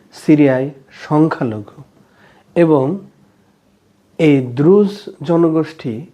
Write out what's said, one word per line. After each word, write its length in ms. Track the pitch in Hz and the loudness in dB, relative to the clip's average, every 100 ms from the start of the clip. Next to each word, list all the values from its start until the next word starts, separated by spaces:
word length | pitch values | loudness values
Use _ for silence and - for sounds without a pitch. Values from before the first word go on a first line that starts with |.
| _ | _
সিরিয়ায় 540 | - - 151 139 127 139 - _ - - | -6 0 2 2 0 -4 -10 _ -20 -4
সংখ্যালঘু, 720 | 151 160 - 127 107 101 - - _ _ _ _ _ _ 175 | 0 0 -2 -6 -8 -14 -20 -20 _ _ _ _ _ _ -2
এবং 280 | 165 147 135 196 - _ _ _ _ _ _ _ _ _ _ - | 2 2 0 -6 -12 _ _ _ _ _ _ _ _ _ _ -2
এই 180 | 160 139 123 120 | 2 2 0 0
দ্রুজ 320 | 151 202 196 196 - - 143 | 4 4 2 -4 -18 -12 -2
জনগোষ্ঠী 640 | 170 165 160 151 - 123 110 165 | 0 0 0 -4 -8 -10 -10 -14